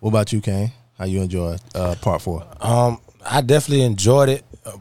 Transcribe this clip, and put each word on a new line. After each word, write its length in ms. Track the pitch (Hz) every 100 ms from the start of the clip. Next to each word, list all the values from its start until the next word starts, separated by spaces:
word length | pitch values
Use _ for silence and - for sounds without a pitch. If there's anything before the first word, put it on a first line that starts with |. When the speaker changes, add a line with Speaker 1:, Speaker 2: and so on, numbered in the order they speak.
Speaker 1:
What 80 | 107
about 240 | 110 104
you, 80 | 110
Kane? 320 | 104 98 104 - _ _
How 80 | 92
you 160 | 95
enjoy, 340 | 92 90 85 85 - -
uh, 200 | 90 87
part 200 | - 90
four? 220 | - 82 - -
Speaker 2:
Um, 400 | - 120 120 117 - _ -
I 140 | 135
definitely 440 | 127 147 143 143 127
enjoyed 420 | 101 101 139 135
it, 160 | 135 - - -
uh, 100 | 98